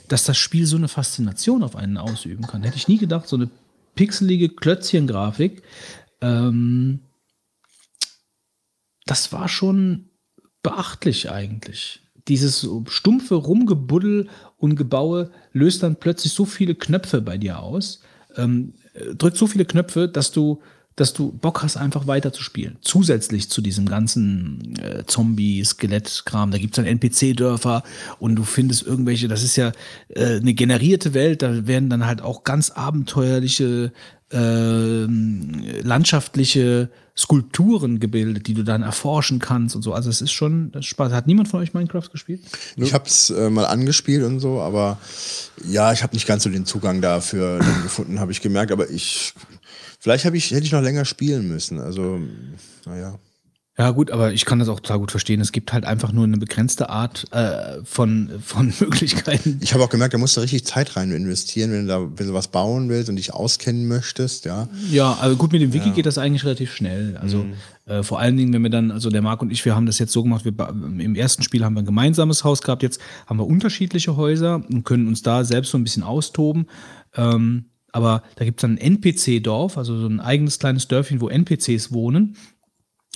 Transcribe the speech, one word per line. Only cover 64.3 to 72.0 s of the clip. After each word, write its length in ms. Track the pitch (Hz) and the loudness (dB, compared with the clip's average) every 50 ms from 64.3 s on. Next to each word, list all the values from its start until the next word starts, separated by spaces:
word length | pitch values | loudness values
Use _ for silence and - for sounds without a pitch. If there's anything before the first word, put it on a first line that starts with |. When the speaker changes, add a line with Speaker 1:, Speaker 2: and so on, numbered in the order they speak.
| - - - | -4 -6 -8
Speaker 2:
ja. 240 | - 87 101 113 123 202 196 208 190 | -6 -6 -6 -6 -8 -8 -8 -4 0
Speaker 1:
Ja, 220 | 156 139 135 131 123 - | 2 4 4 4 2 2
also 160 | - 131 131 123 | 2 2 2 4
gut, 160 | 151 160 160 | 2 4 4
mit 80 | 170 | 4
dem 100 | 151 135 | 4 4
Wiki 160 | 120 151 175 208 | 2 2 2 2
Speaker 2:
Ja. 60 | 196 | 2
Speaker 1:
geht 120 | 175 151 156 | 2 0 0
das 100 | 139 143 | 0 0
eigentlich 260 | 131 143 143 139 135 | 0 0 0 0 0
relativ 300 | 143 131 123 135 120 - | 0 -2 -2 -4 -6 -6
schnell. 420 | - 107 90 92 95 104 107 95 - | -4 -4 -4 -2 -2 -4 -4 -6 -6
Also, 160 | - 98 101 101 | -4 -2 -2 -2
Speaker 2:
Mhm. 160 | 101 101 98 101 - - - _ _ | -2 -2 -6 -12 -14 -18 -20 _ _
Speaker 1:
äh, 180 | - 104 104 101 | -6 -4 -4 -2
vor 160 | 104 117 - | -2 -2 0
allen 160 | 120 120 127 | 2 2 4
Dingen, 160 | 131 131 127 | 4 4 2
wenn 120 | 120 117 117 | 4 2 2
wir 60 | 117 | 2
dann, 220 | 110 117 113 113 | 2 2 2 2
also 180 | 107 110 110 117 | 0 -2 -2 0
der 120 | 107 107 | 2 2
Marc 200 | 104 107 110 107 | 2 2 0 -2
und 80 | - 110 | -2 -4
ich, 140 | 107 117 - | -4 -4 -2
wir 140 | 123 110 110 | 0 0 2
haben 80 | 117 | 2
das 120 | 113 107 - | 2 2 0
jetzt 140 | 117 110 | -2 0
so 120 | - 120 113 | 0 0 2
gemacht, 200 | 123 117 110 107 | 2 0 0 0
wir 80 | 117 | -4
ba-, 200 | 104 110 - - | -4 -4 -6 -6
im 440 | - 107 85 71 92 92 85 107 107 | -6 -8 -6 -6 -6 -4 -2 -2 0
ersten 280 | 95 120 131 - - 135 | 0 2 0 0 0 -2
Spiel 200 | - - 123 113 | 0 0 2 2
haben 120 | 110 110 | 2 0
wir 60 | 107 104 | 0 0
ein 20 | |
gemeinsames 580 | 104 104 107 | 2 2 4